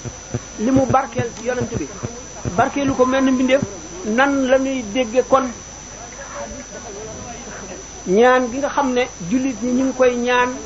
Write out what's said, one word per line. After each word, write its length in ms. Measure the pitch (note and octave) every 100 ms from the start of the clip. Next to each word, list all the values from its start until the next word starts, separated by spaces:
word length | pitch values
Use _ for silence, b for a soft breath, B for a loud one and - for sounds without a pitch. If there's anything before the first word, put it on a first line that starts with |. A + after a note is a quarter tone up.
| - - - B2 - -
li 120 | G#3+
mu 140 | C4+ B3+
barkeel 440 | C4 C#4 A#3+ A#3 -
ci 60 | A#3
Yonent 240 | B3 A#3 G#3
bi 100 | C#3+ - - - - - - F#3
barkeelu 400 | C4 C#4+ C#4 C4
ko 100 | B3+
menn 240 | C4+ C4
mbindeef. 300 | B3+ B3+ C4 - - - - A3
Nan 420 | A#3 C#4 C#4 C4
la 100 | C4
ñuy 240 | C4+ C4 G#3
dégge 300 | G3 A#3 B3+ B3
kon 160 | C4+ B3+ A3+ - - - - - - - - - B3+ - G#3 G3+ G3+ A3 A3 - - G#3 - - - - - -
ñaan 360 | G3 B3 B3+ B3
gi 60 | B3+
nga 100 | C#4
xam 240 | C#4+ C4+
ne 100 | B3 B3+ - E3+
jullit 280 | B3+ C4 G#3+
ñi 100 | A#3+
ñu 120 | B3 C4
ngi 80 | B3
koy 180 | B3+ A#3+
ñaan 340 | A#3+ B3 B3 C4+